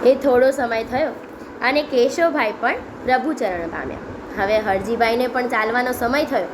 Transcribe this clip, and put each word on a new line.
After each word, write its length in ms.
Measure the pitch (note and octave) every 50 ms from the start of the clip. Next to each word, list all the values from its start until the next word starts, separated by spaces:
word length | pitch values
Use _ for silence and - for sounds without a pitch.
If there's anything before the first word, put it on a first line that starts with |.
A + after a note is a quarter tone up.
| -
એ 100 | A#3+ C4+
થોડો 360 | C4 - C#4 B3 B3 C4 C4
સમય 340 | C4 C#4 B3+ A#3 A#3 A3 A3+
થયો 280 | A3+ B3 C4 D#4+ C#4 - - - - - - - - - -
અને 200 | - B3 C#4 D4
કેશવભાઈ 680 | D4 - C4+ B3 A#3+ C4+ C4 - E4 E4+ C#4+ D4+ A#3 G#3+
પણ 220 | G#3 - A3+ B3 F4+ B4 - - - - -
પ્રભુ 280 | B3 B3+ B3+ A3+ D#4
ચરણ 360 | D#4 - A#3+ G3 F3+ F3 E3+ E3
પામ્યા. 360 | E3+ D#3+ C3+ C3 - - - - - - - - -
હવે 240 | A3 G3 G3 A3 G#3+
હરજીભાઈને 680 | G#3+ G#3+ G3 F#3+ F#3+ G#3 A#3 A3 A#3 A3+ A#3 A#3+ B3
પણ 220 | B3 B3 B3+ B3 A#3
ચાલવાનો 440 | B3+ A3 G#3+ A3 A3+ B3 B3 B3+
સમય 320 | B3 - B3 A#3 C4 D4 D#4
થયો. 240 | A#3+ C4+ A3 F3 -